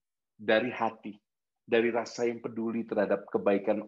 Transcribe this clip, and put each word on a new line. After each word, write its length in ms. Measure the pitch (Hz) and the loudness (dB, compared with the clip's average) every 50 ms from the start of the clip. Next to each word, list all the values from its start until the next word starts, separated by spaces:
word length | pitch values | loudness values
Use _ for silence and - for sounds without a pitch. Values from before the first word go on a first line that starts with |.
| _ _ _ _ _ _ _ - | _ _ _ _ _ _ _ -6
dari 320 | 107 110 110 110 120 123 | 0 2 4 4 4 2
hati, 480 | 117 - 113 110 110 - - 110 98 - _ _ _ _ _ _ _ _ _ | -2 -2 -2 -2 -2 -4 -12 -14 -14 -16 _ _ _ _ _ _ _ _ _
dari 240 | - 117 113 113 117 | 0 2 4 4 4
rasa 400 | 110 120 110 - - - 120 120 | 2 0 -2 -4 -4 -4 -2 -2
yang 80 | 117 117 | -2 -4
peduli 480 | - 117 113 113 113 113 110 113 110 | -8 -8 -6 -4 -4 -4 -2 -4 -4
terhadap 400 | - 107 104 98 95 101 98 - - - | -2 0 0 0 2 0 -2 -2 -2 -4
kebaikan 480 | 110 92 101 101 98 - 110 104 104 - | 0 2 2 2 2 2 0 -2 0 0